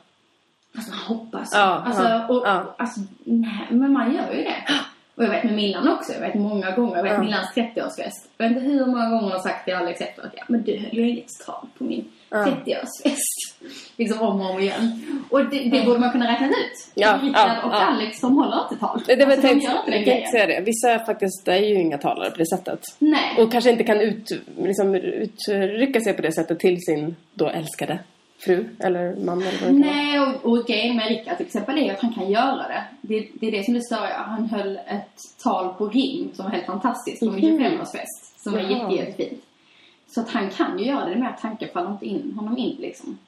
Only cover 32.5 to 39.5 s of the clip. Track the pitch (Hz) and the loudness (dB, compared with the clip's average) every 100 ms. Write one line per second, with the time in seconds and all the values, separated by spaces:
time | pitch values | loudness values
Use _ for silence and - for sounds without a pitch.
32.5 | 262 - 175 208 - 208 214 214 - 220 | 0 -4 -6 -8 -14 -4 -4 -4 -6 -4
33.5 | 208 202 240 - 214 202 - 202 220 226 | -2 0 0 0 -4 -4 -4 -6 -4 -2
34.5 | 214 196 196 - 202 - - - _ 240 | -2 -4 -6 -6 -8 -8 -18 -20 _ -2
35.5 | 190 185 - 208 254 240 170 - - 190 | -2 -4 -4 0 0 0 -2 -8 -8 -6
36.5 | 190 - 196 247 233 - - 214 226 311 | -4 -4 -4 -2 -4 -8 -4 -2 2 2
37.5 | 320 220 160 - - - - - _ 208 | 4 2 0 -6 -10 -12 -14 -20 _ -6
38.5 | 202 190 240 208 175 120 - - - - | -4 0 -2 0 -2 -4 -6 -8 -8 -18